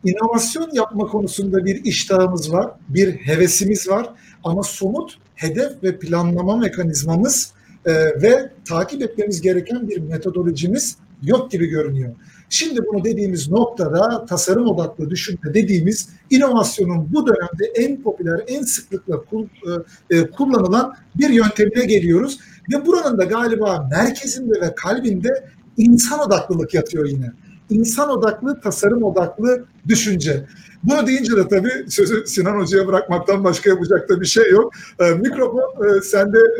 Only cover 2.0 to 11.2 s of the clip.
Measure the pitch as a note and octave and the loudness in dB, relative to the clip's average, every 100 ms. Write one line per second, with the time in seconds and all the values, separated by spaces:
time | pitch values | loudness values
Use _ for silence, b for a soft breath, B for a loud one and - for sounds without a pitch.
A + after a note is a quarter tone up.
2 | - F#3+ F#3 F3+ D3+ E3+ A#3 - - C#3 | 0 2 2 0 -2 -2 -2 -6 -4 0
3 | F#3+ D3 C3 D#3 F3+ - G3 G3+ F#3 G3 | 2 0 -2 2 2 2 0 -2 0 -2
4 | A#3 b b b E3+ F3 G3 - F#3+ C4 | -4 b b b -4 -4 -4 -4 -4 -4
5 | E4 - _ - D#3+ - C#4 - F#3+ F3+ | -8 -14 _ -8 -6 -2 -4 -2 -4 -4
6 | D#3+ E3+ F3 F3 F3+ A3+ G#3+ - E3+ D3 | -2 0 0 0 0 0 0 -2 -4 -2
7 | D3+ E3 B3 - - b b b - D#3+ | -2 0 0 0 -4 b b b 0 2
8 | D#3 D3 G3 C4 C4+ - - E3 F#3 C#4 | 2 2 4 4 2 -12 -6 -4 -4 -4
9 | A#3+ - G#3 F3+ F3+ F3+ F3 B3 G#3+ F#3 | -6 -4 -4 -2 0 0 -2 -6 -6 -6
10 | D#3 D#3+ F#3 F3 F3 C#3+ F3 B3 - - | -6 -6 -6 -4 -2 -2 -2 -2 -4 -10
11 | _ - | _ -10